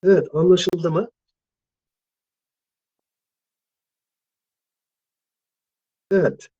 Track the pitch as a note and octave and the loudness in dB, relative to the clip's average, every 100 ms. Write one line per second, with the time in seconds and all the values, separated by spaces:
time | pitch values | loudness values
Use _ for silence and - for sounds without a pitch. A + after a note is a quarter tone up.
0 | F3+ F#3 C#3 D3+ F3+ F3+ F3+ F3 E3 D#3+ | 4 2 0 -2 2 2 2 -4 -4 -4
1 | A#3 _ _ _ _ _ _ _ _ _ | -6 _ _ _ _ _ _ _ _ _
2 | _ _ _ _ _ _ _ _ _ _ | _ _ _ _ _ _ _ _ _ _
3 | _ _ _ _ _ _ _ _ _ _ | _ _ _ _ _ _ _ _ _ _
4 | _ _ _ _ _ _ _ _ _ _ | _ _ _ _ _ _ _ _ _ _
5 | _ _ _ _ _ _ _ _ _ _ | _ _ _ _ _ _ _ _ _ _
6 | _ G3 C#3 - - | _ -2 -2 -4 -20